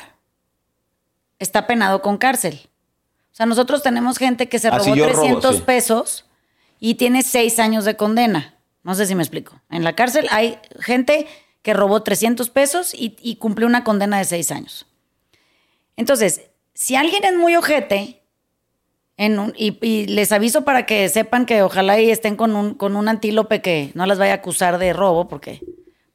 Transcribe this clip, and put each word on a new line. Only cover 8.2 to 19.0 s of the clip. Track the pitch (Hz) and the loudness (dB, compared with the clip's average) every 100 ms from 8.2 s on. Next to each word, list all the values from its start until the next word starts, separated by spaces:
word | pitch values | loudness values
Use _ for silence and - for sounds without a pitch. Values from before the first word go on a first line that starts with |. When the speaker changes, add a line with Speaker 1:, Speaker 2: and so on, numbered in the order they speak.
| 240 175 139 _ _ _ | 2 0 -4 _ _ _
Speaker 1:
No | 170 | -8
sé | 190 202 | -2 -2
si | |
me | 185 | -2
explico. | 156 160 - - - | -2 -6 -14 -20 -12
En | 170 | -4
la | 165 | -4
cárcel | 165 247 262 277 | 0 0 0 0
hay | 214 233 - - - | 0 0 -2 -16 -10
gente | - 247 254 302 302 - _ _ | -2 0 2 2 0 -12 _ _
que | - | -2
robó | 202 196 208 | 2 2 2
trescientos | 208 196 226 240 240 | 0 0 0 0 -2
pesos | - 277 339 349 | 0 2 0 -4
y, | - 226 - | -6 -10 -10
y | 240 220 | -10 -6
cumplió | 220 208 233 | -4 0 2
una | 240 | 2
condena | 233 208 202 202 | 2 0 0 -2
de | |
seis | 185 175 165 | -2 -4 -4
años. | 139 - - - _ _ _ _ _ _ _ _ _ _ - | -8 -12 -20 -20 _ _ _ _ _ _ _ _ _ _ -6
Entonces, | 233 269 202 - - _ _ | 0 2 2 -2 -10 _ _
si | - - 262 | -8 -2 0
alguien | 311 392 | 0 0
es | 403 359 | 0 2
muy | 339 339 | 4 2
ojete, | 339 294 - 202 202 - _ _ _ _ _ _ _ _ | 2 0 0 -4 -6 -16 _ _ _ _ _ _ _ _